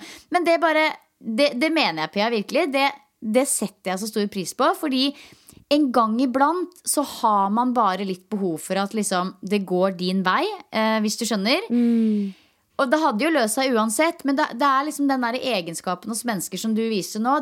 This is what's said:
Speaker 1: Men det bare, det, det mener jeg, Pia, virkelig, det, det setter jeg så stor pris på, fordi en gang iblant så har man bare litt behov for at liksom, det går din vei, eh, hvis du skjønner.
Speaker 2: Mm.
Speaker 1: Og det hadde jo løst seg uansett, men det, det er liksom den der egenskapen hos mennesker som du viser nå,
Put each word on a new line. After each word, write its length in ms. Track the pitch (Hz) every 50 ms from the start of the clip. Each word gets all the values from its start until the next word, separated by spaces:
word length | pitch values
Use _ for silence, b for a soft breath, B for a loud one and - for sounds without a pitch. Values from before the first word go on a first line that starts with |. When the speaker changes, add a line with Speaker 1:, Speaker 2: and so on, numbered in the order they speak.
| B B B B B B
Speaker 1:
Men 160 | 294 359 349
det 140 | 294 339 330
bare, 260 | 330 330 311 311 311 311 - - _ _ _ _
det, 320 | - - 226 220 285 285 - 247
det 140 | 277 320 320
mener 320 | 311 262 196 160 160 311
jeg, 80 | - -
Pia, 160 | 202 208 226
virkelig, 340 | 233 220 196 - 196 269 339 302 262
det, 140 | 277 269 277 - - _ _ _ _
det 260 | - 220 214 254 269 277
setter 420 | - - 226 196 - _ - 190 180
jeg 120 | 185 208
så 20 | 220 -
stor 160 | 220 202 202
pris 240 | - 196 175 - -
på, 160 | - 254 311 370 349
fordi 320 | - 311 262 254 262 285 277 B B B B B B B B B B
en 240 | _ 285 302 302 262 233
gang 220 | 262 226 220 214
iblant 540 | 226 269 262 233 269 277 294 330 359 349 - - -
så 220 | - - - 302 285
har 460 | - - - - 226 214 202 196 196 208
man 220 | 226 247 254 240
bare 300 | 247 226 196 185 185 202 196
litt 160 | 185 180 - _
behov 260 | - 202 196 180 165
for 240 | 156 - - 190 190
at 140 | 196 196 -
liksom, 380 | 220 208 - 196 180 180 190 - - -
det 240 | 185 202 208 196
går 320 | 175 180 180 185 196 190 175
din 240 | 180 180 185 190 185
vei, 220 | 185 185 226 311 415 427 370 - - -
eh, 240 | 214 220 220 220 220
hvis 180 | 214 214 214 -
du 60 | 240 214
skjønner. 380 | 233 202 190 220 269 - 466 -
Speaker 2:
Mm. 600 | 240 240 240 233 233 226 226 220 214 208 202 196 190 B B B B B B _ _ -
Speaker 1:
Og 80 | - 254
det 120 | 277 311 320
hadde 220 | 302 247 208 262
jo 40 | 320 330
løst 240 | 285 240 214 - -
seg 160 | 269 269 254
uansett, 480 | 220 214 226 214 - 311 330 330 330 -
men 120 | 269 277 269
det, 80 | 302 - -
det 100 | 233 285
er 220 | 285 269 262 285
liksom 220 | 302 294 - 285 277
den 100 | 269 262
der 160 | 247 233 233
egenskapen 720 | 254 - - 233 196 170 165 170 - - 185 180 175 - 214
hos 140 | 233 220 -
mennesker 320 | 240 226 180 160 - -
som 160 | 180 - 220 220
du 80 | 214 226 226
viser 320 | 220 196 170 - - 214
nå, 140 | 220 247 269 302